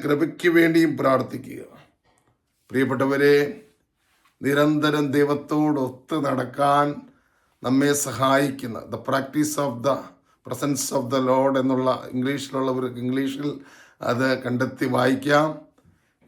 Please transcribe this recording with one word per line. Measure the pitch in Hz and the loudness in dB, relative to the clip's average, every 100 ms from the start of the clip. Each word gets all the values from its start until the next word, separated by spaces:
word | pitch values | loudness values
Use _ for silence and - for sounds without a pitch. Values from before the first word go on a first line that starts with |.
കൃപയ്ക്ക് | 143 143 156 - 175 170 | 0 0 0 0 2 4
വേണ്ടിയും | 165 165 165 123 | 6 4 2 2
പ്രാർത്ഥിക്കുക. | 135 131 123 - - - - - _ _ _ _ _ _ _ _ _ | 2 2 0 -10 -12 -16 -16 -20 _ _ _ _ _ _ _ _ _
പ്രിയപ്പെട്ടവരെ, | 123 135 131 135 139 143 143 143 - - _ _ _ _ _ _ _ 135 | -2 0 0 0 4 4 4 2 -4 -18 _ _ _ _ _ _ _ -2
നിരന്തരം | 143 151 151 151 151 147 143 | 2 2 2 2 0 0 2
ദൈവത്തോടൊത്ത് | 143 147 - 151 151 143 127 127 - 160 139 | 2 0 -2 0 2 0 -2 -6 -6 -4 -2
നടക്കാൻ | 131 123 127 143 143 147 143 - _ _ _ _ _ 120 | -2 -4 0 2 4 2 -2 -12 _ _ _ _ _ 0
നമ്മെ | 131 139 143 139 | 2 4 2 -2
സഹായിക്കുന്ന | 110 135 135 143 - 120 110 - | -2 2 2 2 -4 -8 -10 -10
the | 113 - | -8 -2
practice | 131 135 151 147 - 143 | -2 -2 -2 -2 -2 -4
of | 120 139 | -2 -2
the | - - - _ _ - | -2 -6 -20 _ _ -12
presence | 123 147 135 - 143 | -4 -2 -2 -2 -4
of | 120 | -2
the | 135 127 | 0 2
Lord | 131 139 135 | 2 2 2
എന്നുള്ള | 131 127 131 120 - | 0 0 0 -2 -4
ഇംഗ്ലീഷിലുള്ളവർക്ക് | 127 127 139 - 135 131 127 127 120 123 | -4 -2 -4 -6 -4 -2 -2 -4 -6 -4
ഇംഗ്ലീഷിൽ | 135 135 139 147 - - - - _ - | -2 -4 -4 -6 -8 -14 -20 -20 _ -4
അത് | 120 131 127 127 | 0 0 0 -2
കണ്ടെത്തി | 123 131 - 135 123 | -2 -2 -2 -2 2
വായിക്കാം. | 127 135 147 147 156 156 - _ _ _ _ _ | 2 0 2 2 2 -4 -14 _ _ _ _ _